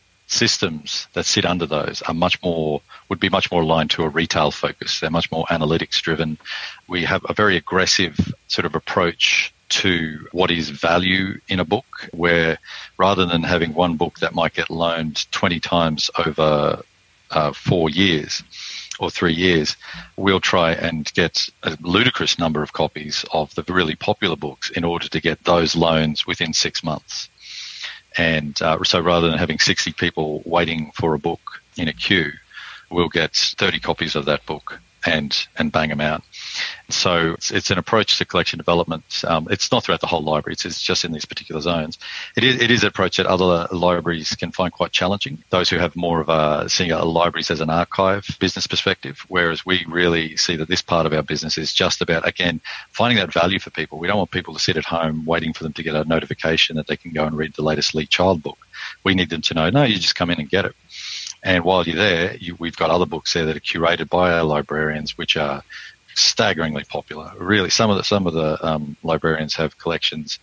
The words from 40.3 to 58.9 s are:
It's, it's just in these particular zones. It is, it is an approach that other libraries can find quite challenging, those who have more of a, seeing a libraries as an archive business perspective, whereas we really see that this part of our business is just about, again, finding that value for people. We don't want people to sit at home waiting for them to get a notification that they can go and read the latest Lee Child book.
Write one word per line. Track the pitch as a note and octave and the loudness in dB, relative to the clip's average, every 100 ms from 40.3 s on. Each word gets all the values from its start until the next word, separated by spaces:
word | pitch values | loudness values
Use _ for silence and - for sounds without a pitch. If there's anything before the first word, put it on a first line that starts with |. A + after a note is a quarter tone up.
| D2+ D#2 | 0 -2
It's, | E2 | -6
it's | F2+ D#2 | -8 -4
just | - F2+ | -2 -2
in | E2 | -2
these | D#2 - | -6 -8
particular | - - D#2 | -12 -8 -4
zones. | D#2+ E2+ D#2 - - - - - | -2 -2 -2 -8 -12 -12 -6 2
It | |
is, | C3 B2+ | 2 4
it | A#2 | 4
is | A#2+ | 4
an | G2+ | 4
approach | - F#2 - | 2 0 2
that | F#2 | 2
other | F#2 F#2 E2+ E2+ | 4 6 4 2
libraries | F#2 F2 F2 E2+ E2 D2+ | 2 2 2 0 -2 -4
can | - E2+ | -6 -6
find | - F2+ | -2 -2
quite | - F2 | -2 -2
challenging, | - F2+ G2+ - G#2+ - | 0 0 -2 -4 -8 -2
those | F#2 F2 | 0 2
who | E2+ | 2
have | F2 | 0
more | F2 F2 E2 | 0 0 0
of | D2+ | 2
a, | D#2+ D2+ D2+ - | 4 4 2 0
seeing | - F2 | 0 0
a | E2 | 2
libraries | E2 E2 E2+ E2 D#2 | 2 4 2 0 -4
as | D#2+ | -2
an | D#2+ | 0
archive | E2 F2 - F#2+ G2 - - | 0 0 2 2 2 -2 -2
business | F#2 F#2+ - | -2 0 -2
perspective, | - - F#2 C2+ C#2+ - | 0 0 -2 -6 -12 -4
whereas | F#2 E2+ D#2+ F#2 | 0 2 0 0
we | F#2 D#2+ | 0 0
really | E2+ F2 E2+ D#2+ D#2+ | 2 4 4 0 -2
see | - E2 | -2 -2
that | D#2+ | -2
this | F2 | -2
part | - E2+ | 0 2
of | D#2+ | 2
our | D#2 | 0
business | D2 D#2 D#2 - | -2 -4 -4 -4
is | D#2 | -2
just | - F2+ - | 0 0 0
about, | F2 E2 E2 | 0 0 0
again, | - F2 D#2+ - - - | 0 -2 -2 -8 -14 -10
finding | - A#2 A#2 | 0 2 2
that | F#2+ | 2
value | E2+ F2 G2 | 2 2 2
for | - | -4
people. | - D#2 D#2 | -8 -8 -4
We | F2 | 0
don't | G2+ | 0
want | F2+ | 0
people | F#2 E2+ | -4 -6
to | D#2 | -4
sit | - D#2+ | 0 0
at | - | 0
home | E2 D#2+ D#2 D#2 | 0 0 -2 0
waiting | E2 D#2+ | -2 -2
for | D#2+ | -6
them | D#2+ | -8
to | D2 | -6
get | D#2+ | -4
a | D#2 D#2 | -2 0
notification | D#2+ - - D#2+ D#2+ - D#2+ | 0 -2 -4 0 2 0 -2
that | D2+ | -4
they | D2+ | -6
can | E2 | -6
go | D#2 D#2 | -4 -2
and | D#2 | -2
read | D#2 | -6
the | D2 | -2
latest | D#2 D2+ - | -2 0 -2
Lee | D#2 D2+ | -2 -2
Child | - F2+ F2 | 2 4 2
book. | - - _ - - | -2 -12 _ -16 -16